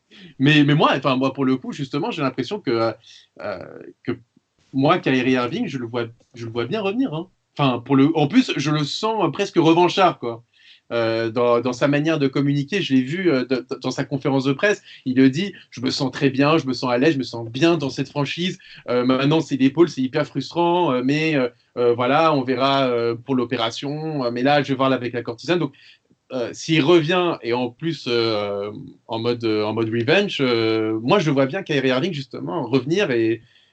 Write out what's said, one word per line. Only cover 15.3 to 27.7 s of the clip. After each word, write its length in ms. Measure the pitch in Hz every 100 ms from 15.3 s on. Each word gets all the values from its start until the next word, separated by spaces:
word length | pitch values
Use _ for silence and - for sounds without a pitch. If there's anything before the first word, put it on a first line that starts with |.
dit, « 240 | 135 196 - -
Je 100 | -
me 100 | 127
sens 200 | - 139
très 180 | - 139
bien, 300 | 127 143 165
je 80 | 131
me 80 |
sens 160 | 123 127
à 80 | 123
l'aise, 160 | 151
je 40 | 139
me 40 |
sens 260 | 117 117 113
bien 300 | 123 165 170
dans 100 | 139
cette 220 | 127 135
franchise. 480 | 147 139 - 185 185 - - -
Euh, 120 | 123
maintenant, 380 | 123 131 139 160
c'est 160 | 156 135
l'épaule, 320 | 131 151 165
c'est 140 | 139
hyper 240 | 127 151 143
frustrant, 680 | 139 131 165 170 175 165
euh, 100 | 127
mais, 320 | 131 147 160
euh, 140 | 147 123 _ _ -
euh, 160 | 120
voilà, 400 | 120 127 147 165
on 80 | 147
verra, 460 | 127 123 135 139 131
euh, 260 | 120 117
pour 200 | 117 127
l'opération. 920 | 127 120 123 117 - 139 151 160 151
Euh, 60 | 123
mais 120 | 120
là, 200 | 135 147
je 60 | 139
vais 60 |
voir 160 | 131 135
là 60 | 127
avec 180 | 123
la 80 | 120
cortisone. » 360 | 117 117 - 180
Donc, 120 | 147 - - _ _ _ -
euh, 180 | 127 113
s'il 300 | - - 156
revient 560 | 139 175 151 180 175 -
et 140 | 117
en 160 | 120 123